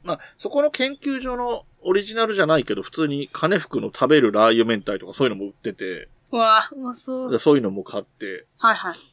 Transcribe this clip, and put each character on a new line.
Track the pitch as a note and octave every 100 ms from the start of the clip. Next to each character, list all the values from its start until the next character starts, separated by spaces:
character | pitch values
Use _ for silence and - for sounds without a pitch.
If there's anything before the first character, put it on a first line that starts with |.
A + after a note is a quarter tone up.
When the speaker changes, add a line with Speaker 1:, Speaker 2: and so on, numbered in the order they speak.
Speaker 1:
ま | F#3
あ、 | D#3 - _
そ | -
こ | C#4+
の | D4
研 | - C4
究 | C#4 C#4+ C4+
所 | B3+ B3
の | B3 A#3 - _
オ | -
リ | G3
ジ | G3+
ナ | A3+
ル | A3
じ | G3+
ゃ | D#3
な | D#3
い |
け | -
ど、 | F#3+
普 | -
通 | - D#3
に | C#3+ C#3+
金 | - D#3+ F#3+
福 | - B2
の | G#2+
食 | - C3
べ | D3+
る | A#2
ラ | G#2 A2+
ー | A2+
油 | A2+ A2
明 |
太 | F#2+ G2
と | F2+
か |
そ | G2+
う | C3+
い |
う |
の | G2
も | G2+
売 |
っ |
て | - A2+
て。 | F#2+ F#2+ F2 - _ _
Speaker 2:
う | A#3+
わ、 | A3 A3 -
う | C#4+
ま | B3+
そ | A#3+ - B3+ B3+
う。 |
Speaker 1:
で、 | A2+
そ | D#3
う | C#3+
い |
う |
の | G#2+
も | G2
買 | - G#2
っ |
て。 | - _ G2+ F#2 _ _
Speaker 2:
は | A3+
い | G#3+
は | F#3+
い。 | E3+ -